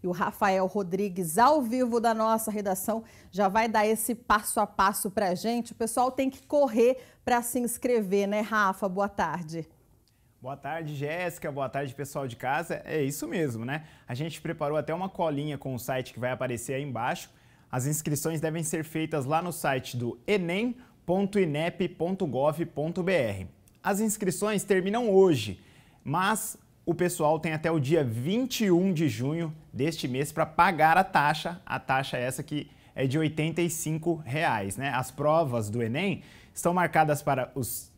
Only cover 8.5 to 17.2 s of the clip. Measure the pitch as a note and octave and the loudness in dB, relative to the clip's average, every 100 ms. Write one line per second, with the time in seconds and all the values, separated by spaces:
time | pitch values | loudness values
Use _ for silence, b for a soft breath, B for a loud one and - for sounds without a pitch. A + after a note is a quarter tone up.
8.5 | A3 G3 F#3+ G3+ F#3 G3+ - E3+ D#3+ D#3+ | 2 2 2 -2 0 -2 0 -2 -2 -6
9.5 | E3 D#3 _ _ _ _ _ _ _ B2 | -8 -10 _ _ _ _ _ _ _ -12
10.5 | C#3+ C#3 D#3+ D#3 D3 C#3+ E3 F3+ E3+ E3 | -10 -8 -6 -6 -6 -6 -4 -6 -6 -8
11.5 | C#3 C3+ C#3 C#3+ A#2+ C#3 D3+ C3+ A#2 B2+ | -4 -4 -4 -6 -8 -8 -6 -6 -6 -2
12.5 | D3 E3+ E3 - D#3 C#3 D3 D#4 B3 D3+ | -2 -2 -8 -4 -2 -2 -4 -6 -2 -2
13.5 | A2+ A#2 D3+ D#3 B B B2 D#3+ D#3 - | -2 -6 -8 -10 B B -6 -6 -6 -8
14.5 | E3 C#3+ D3+ D3 E3 F#3+ - E3 C#3+ D3+ | -4 -2 -2 -2 -4 -6 -2 -2 -2 -4
15.5 | C#3+ C#3 B2+ - C3 B2+ - B2 B2+ B2+ | -6 -6 -8 -4 -4 -6 -6 -4 -4 -4
16.5 | A#2+ A#2 C3+ D3 A#2 B2+ F3 | -4 -4 -6 -4 -4 -4 -4